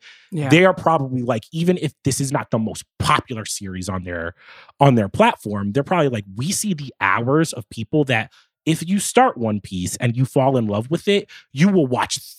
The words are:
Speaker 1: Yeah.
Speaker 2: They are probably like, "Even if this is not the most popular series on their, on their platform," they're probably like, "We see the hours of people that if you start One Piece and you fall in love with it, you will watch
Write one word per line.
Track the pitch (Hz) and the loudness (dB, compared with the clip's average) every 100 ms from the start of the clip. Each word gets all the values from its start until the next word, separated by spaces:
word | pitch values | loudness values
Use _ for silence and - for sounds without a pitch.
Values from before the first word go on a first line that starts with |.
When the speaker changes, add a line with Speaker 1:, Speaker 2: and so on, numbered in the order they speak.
| - - - | -20 -20 -10
Speaker 1:
Yeah. | 165 139 | -4 4
Speaker 2:
They | 160 185 | 6 6
are | |
probably | 185 170 160 135 127 | 4 2 2 0 -4
like, | 120 117 - | -2 -4 -4
"Even | 160 170 180 | -2 0 0
if | 151 - 139 | -2 -4 -2
this | 123 | -2
is | 135 | -2
not | 135 - | -2 -2
the | 117 | -2
most | 107 92 - - | -2 -6 -12 -4
popular | - 120 - 110 101 | 0 0 0 -8 -8
series | - 98 92 92 | -8 -8 -8 -6
on | 92 | -6
their, | 87 87 82 - - - - - | -6 -6 -8 -10 -20 -20 -8 2
on | 139 120 | 4 4
their | 98 | 2
platform," | - 226 - 107 104 101 | 2 2 2 -6 -6 -2
they're | 117 | -2
probably | 143 180 143 | 0 2 2
like, | 113 101 95 | -2 -6 -6
"We | 147 | -4
see | - 214 | -4 -4
the | 160 139 - | -6 -8 -6
hours | 98 101 120 151 165 | -2 -2 2 0 0
of | - - | -4 -12
people | - 117 156 131 | -12 -4 -2 0
that | 113 104 _ _ _ - | -2 -4 _ _ _ -4
if | 160 165 | -2 -2
you | 196 | -4
start | - - 254 - | 2 4 4 2
One | 113 104 | -2 -2
Piece | - 92 90 - | -4 -6 -4 -2
and | 123 117 | -2 0
you | 131 | 0
fall | 143 135 131 | 2 2 2
in | 110 | 0
love | 104 123 | -2 -2
with | 170 - | -2 0
it, | 202 - - - | 0 -2 -16 -8
you | 131 190 | 2 4
will | 190 135 | 4 2
watch | 117 95 - - | 0 -2 -4 -10